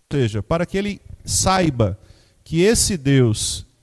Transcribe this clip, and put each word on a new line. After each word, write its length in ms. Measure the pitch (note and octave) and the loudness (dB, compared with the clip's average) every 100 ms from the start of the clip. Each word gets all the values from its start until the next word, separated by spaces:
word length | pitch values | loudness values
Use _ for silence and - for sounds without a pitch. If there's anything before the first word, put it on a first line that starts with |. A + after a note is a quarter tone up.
| - | -6
seja, 320 | C#3+ A#2 G#2 | -2 -2 -4
para 240 | - E3 F3 | -4 -4 -2
que 100 | G3 | -4
ele 240 | G3+ G3 - - | -6 -8 -16 -18
saiba 760 | - - F#3+ F#3+ E3 B2 G2+ G2+ - _ _ _ | -6 -2 0 2 0 0 -2 -2 -14 _ _ _
que 180 | - D#3+ | -4 2
esse 340 | G3 A#3 - F3+ | 2 2 0 -2
Deus 720 | C3+ C3+ A#2 G#2+ - - - _ | 2 4 4 0 -6 -8 -14 _